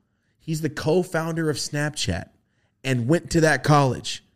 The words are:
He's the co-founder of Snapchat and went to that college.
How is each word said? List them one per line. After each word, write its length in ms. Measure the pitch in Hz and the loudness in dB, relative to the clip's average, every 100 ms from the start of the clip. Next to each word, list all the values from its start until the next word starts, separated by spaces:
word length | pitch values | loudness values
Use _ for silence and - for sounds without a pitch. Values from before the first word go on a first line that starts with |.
| _ _ _ _ | _ _ _ _
He's 220 | - 160 | -8 -4
the 80 | 156 | -4
co-founder 800 | - - 175 175 160 165 165 160 | -4 0 0 0 -2 -4 -2 -2
of 60 | 143 | -2
Snapchat 720 | - 147 147 147 - 87 - _ _ _ _ _ | -4 -4 -4 -4 -4 -4 -6 _ _ _ _ _
and 240 | 131 127 117 | -4 -2 2
went 220 | 170 - | 0 0
to 100 | 165 | 2
that 200 | 156 139 | 4 2
college. 600 | - 151 139 117 - - _ | 4 4 4 0 -6 -10 _